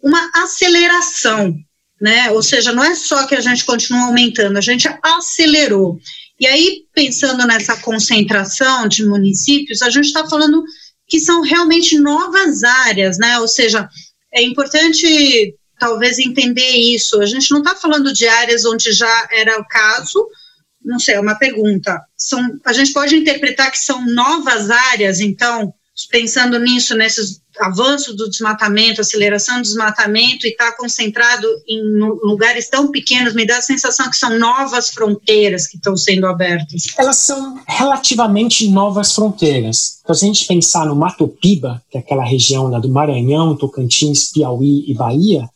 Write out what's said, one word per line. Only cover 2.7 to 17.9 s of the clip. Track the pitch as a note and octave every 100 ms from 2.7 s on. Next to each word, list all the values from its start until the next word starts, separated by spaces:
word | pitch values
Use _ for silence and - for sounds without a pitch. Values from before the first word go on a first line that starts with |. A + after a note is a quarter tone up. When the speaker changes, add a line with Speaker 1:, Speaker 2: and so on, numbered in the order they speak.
Speaker 1:
não | A#3+
é | D4
só | F4 - D4 C#4
que | C4+
a |
gente | A#3+ B3
continua | - A#3+ - B3 B3
aumentando, | A#3+ A#3+ - G3+ G3+
a |
gente | G3+ B3 D4+ D4+
acelerou. | D#4+ E4+ E4+ - D#4+ D4+ C#4 G3+ F#3 D#3+ - - - _
E | B3+
aí, | C#4 F4 F#4+ _
pensando | - C#4 - C#4 B3+ A#3+
nessa | A3+ A#3 A3+
concentração | - A3 G#3+ A3+ G3 G#3 G3 - C4 C4 G#3+
de | - G#3+
municípios, | G3+ G3 F#3+ - C#4+ C#4+ A3+
a | B3
gente | B3 D4
tá | D#4+ D#4
falando | D4+ D4+ D#4 D#4+ - - _ _
que | D#4+
são | D4+ E4+
realmente | D4+ E4+ E4+ E4 E4+ D#4
novas | D4 D4 F4+ F4 F#4+ G#3
áreas, | A#3 B3+ B3+ G3 F#3+ F3
né? | A#3 A#3+
Ou | A3+
seja, | - A#3 G#3+ G3+ - - _ _
é | A#3+
importante, | B3 A#3+ C#4 D4+ E4 D#4+ E4 D#4 C#4 A#3+ G#3 D#3+ _ _
talvez, | A#3+ A3 B3 A#3+
entender | B3+ B3 B3 A#3+ B3+ B3
isso. | A#3 A#3 - G#3+
A | G3+
gente | B3+ C4+
não | C#4+
tá | D4+ F4+
falando | E4